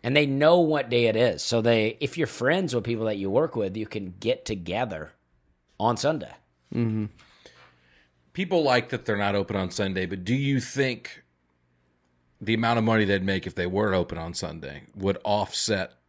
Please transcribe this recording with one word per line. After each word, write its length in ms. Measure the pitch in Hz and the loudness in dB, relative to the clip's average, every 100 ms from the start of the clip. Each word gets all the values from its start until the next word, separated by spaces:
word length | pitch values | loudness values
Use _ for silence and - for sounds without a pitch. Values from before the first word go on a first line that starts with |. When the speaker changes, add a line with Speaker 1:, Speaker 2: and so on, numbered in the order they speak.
Speaker 1:
And 120 | 117 | 2
they 120 | 143 143 | 2 2
know 340 | 135 151 175 | 4 6 6
what 300 | 160 151 120 | 4 0 0
day 160 | 120 117 | 2 4
it 100 | 110 | 4
is. 260 | 123 80 | 2 0
So 200 | - 117 | -2 2
they, 340 | 113 113 110 - | 4 4 2 -2
if 180 | 139 165 | -6 -2
you're 80 | 143 | -4
friends 480 | - 127 180 175 | 0 0 2 0
with 100 | 123 | -2
people 220 | 110 113 110 | -2 -2 -2
that 100 | 101 | -2
you 140 | 98 | 0
work 260 | 110 160 117 | 2 0 -2
with, 180 | 98 104 | -4 -4
you 100 | 107 | -8
can 280 | 107 92 90 | -8 -10 -6
get 240 | 107 127 | -4 -4
together 680 | - 104 85 87 123 80 76 _ _ _ _ _ _ _ | -4 -8 -4 -4 -4 -6 -12 _ _ _ _ _ _ _
on 160 | 107 117 | 0 2
Sunday. 380 | 139 156 - - _ _ _ | 0 -2 -8 -18 _ _ _
Speaker 2:
Mm-hmm. 320 | - 113 110 107 - - _ - - - _ _ _ _ _ _ | -2 -2 -2 -6 -10 -20 _ -20 -20 -20 _ _ _ _ _ _
Speaker 3:
People 280 | - 185 180 | -8 0 2
like 260 | 143 123 120 | 4 4 2
that 160 | 117 - | -6 -2
they're 100 | 101 | 0
not 180 | 101 | 0
open 220 | 101 95 98 | 0 -2 -2
on 140 | 92 | -2
Sunday, 360 | - 98 95 90 | -2 -2 -2 -4
but 180 | 95 | -6
do 100 | 90 | -2
you 240 | 131 139 135 | 0 2 0
think 600 | 120 139 131 120 - - _ _ _ _ _ _ _ _ _ _ _ _ | -2 -2 -2 -4 -12 -20 _ _ _ _ _ _ _ _ _ _ _ _
the 120 | 98 | -2
amount 260 | 113 117 117 | 2 4 4
of 60 | |
money 200 | 110 110 | 4 4
they'd 180 | 101 101 | 4 2
make 220 | 95 95 90 | 2 -2 -4
if 80 | |
they 120 | 90 90 | -6 -2
were 280 | 95 107 | 0 2
open 240 | 95 87 82 | 2 0 -6
on 160 | 82 | -8
Sunday 480 | 85 80 80 67 71 - 101 | -8 -8 -10 -12 -14 -18 -4
would 200 | 95 95 | -2 0
offset 680 | - 104 98 - - 101 90 _ | 0 0 0 -4 -2 -2 -4 _